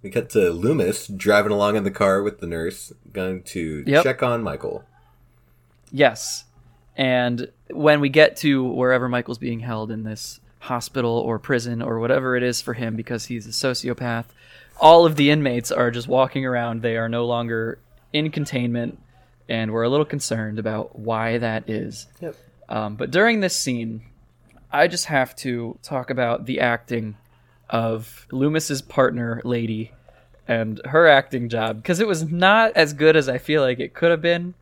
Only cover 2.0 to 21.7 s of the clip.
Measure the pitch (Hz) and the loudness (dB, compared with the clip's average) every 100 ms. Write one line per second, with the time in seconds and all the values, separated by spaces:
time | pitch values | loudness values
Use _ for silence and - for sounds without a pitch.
2 | 98 98 101 - 85 82 85 - - - | 2 2 0 -6 -8 -4 -6 -8 -20 -20
3 | - 95 92 92 - 92 80 76 67 139 | -12 -6 -6 -6 -8 -6 -6 -6 2 2
4 | 131 123 123 117 104 71 - - - _ | 2 0 -2 -2 -4 -6 -8 -10 -16 _
5 | _ _ _ _ _ _ _ _ _ 131 | _ _ _ _ _ _ _ _ _ 2
6 | 139 107 - - - _ _ _ _ - | 4 2 -10 -10 -14 _ _ _ _ -4
7 | 131 123 123 120 - _ _ - 151 147 | 0 2 2 -2 -8 _ _ 2 4 4
8 | 143 143 151 - 156 135 127 127 127 127 | 4 6 4 4 0 2 0 0 2 2
9 | 127 123 - 120 127 117 123 110 110 110 | 0 -4 -4 -8 -6 -6 -6 -6 -6 -6
10 | 110 107 - - _ _ - 123 - 135 | -8 -10 -12 -18 _ _ -8 -8 -6 -2
11 | 120 117 117 113 - 127 120 117 117 113 | 0 0 -2 -4 -2 -2 -2 -6 -4 -4
12 | 117 135 131 123 123 120 - 120 117 110 | 0 0 2 0 0 -2 -6 -6 -4 -6
13 | 113 117 - 120 110 110 135 123 127 117 | -6 -8 -8 -10 -8 -4 -2 -2 -6 -6
14 | 123 117 117 _ _ - - - 180 170 | -4 -6 -8 _ _ -20 -20 6 8 10
15 | 170 151 143 151 139 120 110 - 120 120 | 8 4 4 4 2 -2 -2 0 0 -2
16 | 120 127 131 135 131 123 120 113 117 113 | -2 0 2 -2 -4 -4 -4 -4 -4 -2
17 | 113 117 120 120 117 113 113 - _ _ | -2 -2 -2 -2 -2 -4 -4 -8 _ _
18 | _ 151 156 151 147 131 120 120 117 - | _ -4 -2 -4 -4 -2 -2 -2 -6 -10
19 | _ _ _ _ - 113 110 113 117 143 | _ _ _ _ -6 -4 -2 -2 0 0
20 | 151 147 - 113 107 107 110 107 - 120 | 0 -4 -4 -4 -4 -6 -4 -6 -8 -8
21 | 110 113 113 117 113 110 - | -4 -2 -2 -2 -2 -4 -6